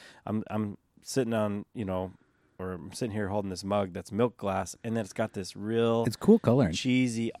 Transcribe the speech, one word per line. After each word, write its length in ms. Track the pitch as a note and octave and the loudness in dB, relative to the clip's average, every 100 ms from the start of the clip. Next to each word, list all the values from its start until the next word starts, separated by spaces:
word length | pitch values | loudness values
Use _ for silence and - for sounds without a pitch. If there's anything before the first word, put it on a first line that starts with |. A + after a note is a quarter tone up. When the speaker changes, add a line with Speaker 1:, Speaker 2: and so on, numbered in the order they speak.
| - - - | -20 -14 -6
Speaker 1:
I'm, 200 | A2 - | -6 -4
I'm 280 | G#2+ G#2+ - _ _ | -4 -4 -8 _ _
sitting 320 | - C3 A#2 | -4 -2 0
on, 320 | A2+ G#2+ G#2 - | 0 0 -2 -8
you 100 | - | -8
know, 300 | G2 F#2 F#2 - _ _ _ - | -4 -4 -4 -10 _ _ _ -12
or 160 | F#2 | -8
I'm 200 | F2+ D2+ | -8 -10
sitting 180 | - A#2+ | -8 -6
here 160 | G#2 G2 | -2 -2
holding 220 | G#2 G2 | -2 -2
this 140 | F2+ G2 | -6 0
mug 260 | G2+ G2 | 0 0
that's 200 | F2+ - | -4 -6
milk 240 | G2+ A#2+ - | 0 0 0
glass, 380 | G2 F#2+ F#2 - | -4 -2 -4 -8
and 120 | A#2+ A2+ | -6 -4
then 80 | |
it's 100 | G2 | -4
got 200 | - A2 | -4 -4
this 220 | - F2+ G2+ | -4 -10 -8
real 480 | G2+ A2+ A#2 A#2 A#2 | -2 2 4 4 0
Speaker 2:
It's 100 | - | 2
cool 240 | - A3 | 6 6
coloring. 320 | - B2+ G#2 | 6 4 4
Speaker 1:
cheesy 580 | E2 C3 B2+ B2+ A2+ A2+ - | 2 2 2 2 0 -4 -2